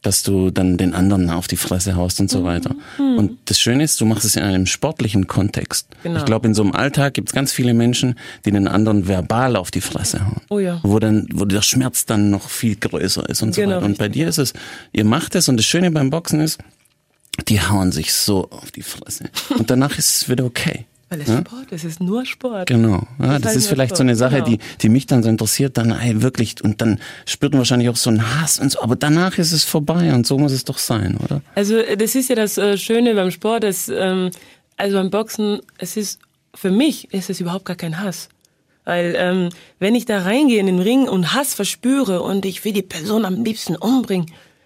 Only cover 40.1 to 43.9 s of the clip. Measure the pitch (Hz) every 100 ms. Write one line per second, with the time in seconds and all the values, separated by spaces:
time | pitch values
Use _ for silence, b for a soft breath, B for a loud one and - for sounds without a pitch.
40.1 | 208 180 233 294 226 190 180 180 254 262
41.1 | 190 165 196 285 - 202 - 240 277 240
42.1 | 180 - 196 190 180 214 208 185 170 160
43.1 | 208 202 190 226 220 - 170 208